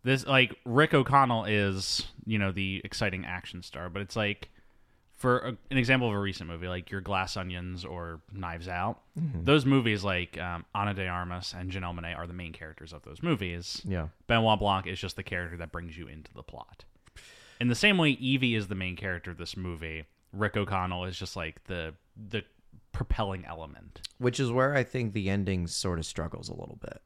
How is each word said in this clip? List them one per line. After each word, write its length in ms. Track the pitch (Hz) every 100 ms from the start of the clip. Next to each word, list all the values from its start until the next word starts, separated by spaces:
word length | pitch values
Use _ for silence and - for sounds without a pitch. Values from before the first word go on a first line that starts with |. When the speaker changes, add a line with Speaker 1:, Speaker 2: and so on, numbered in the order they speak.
Speaker 1:
This, 220 | 123 135
like, 320 | 135 135 127 -
Rick 300 | 123 120 156
O'Connell 520 | 147 127 139 131 117 101
is, 600 | 107 101 95 - - - - -
you 120 | 110
know, 140 | 98
the 280 | 92 95 95
exciting 400 | 95 - 104 92 -
action 340 | 90 - 87
star, 260 | - - 90
but 120 | 92
it's 120 | 98
like, 360 | 113 104 104 - - - _ _ _ _ -
for 220 | 127 127
a, 100 | 123 113 -
an 60 | 135
example 280 | 120 131 120
of 60 |
a 40 | 101
recent 300 | 101 92 85
movie, 200 | 82 90
like 240 | 90 85
your 80 | 98
Glass 360 | 92 95 90 -
Onions 480 | 92 90 90 90
or 360 | 85 87 85 80 _
Knives 360 | 98 90 85 90
Out, 320 | 87 101 - _ -
Speaker 2:
Mm-hmm. 240 | 160 87
Speaker 1:
those 240 | 92 151 131
movies, 380 | 135 117 104
like, 340 | 98 90 90 82
um, 260 | 87 85 - 101
Ana 180 | 104
de 140 | 95 92
Armas 460 | 90 87 90 90 90
and 140 | 92
Janelle 260 | 95 90 85
Monáe 180 | 85 76
are 120 | 87
the 60 |
main 180 | 87 85
characters 400 | 80 80 80 78
of 100 | 78
those 180 | - 76
movies. 600 | 170 127 92 87 85 -
Speaker 2:
Yeah. 240 | - 90 76 _ -
Speaker 1:
Benoit 320 | 117 113 104
Blanc 260 | 104 95 82
is 140 | 92
just 160 | 95 -
the 80 |
character 320 | 95 92 85 85
that 160 | 80
brings 240 | 85 85 82
you 80 | 82
into 260 | 78 76
the 80 | -
plot. 400 | - - - - - _ _ - - - - -
In 60 | 120
the 80 |
same 240 | 117 208 190
way 120 | 156
Evie 440 | 131 131 135 127
is 140 | 110 98
the 60 | 95
main 180 | 92
character 380 | 87 98 87 -
of 60 | 85
this 180 | 85 -
movie, 480 | 90 82 80 78 78 _ _
Rick 240 | 95 104 107
O'Connell 500 | 98 98 92 90 92
is 120 | 87
just, 160 | 90
like, 300 | 95 80 -
the, 300 | - 90 80 76 _ - 107
the 160 | 110 - _ _ - _
propelling 520 | - 120 - 104 95
element. 580 | - 82 78 - 87 - - _
Speaker 2:
Which 200 | 123 123
is 140 | 131
where 200 | 123 131 143
I 80 |
think 300 | 120 131 113
the 160 | 104 98
ending 360 | 101 98 92 85
sort 320 | - 95 85
of 80 | 80
struggles 420 | - 80 82 82
a 60 |
little 240 | - - -
bit. 200 | - -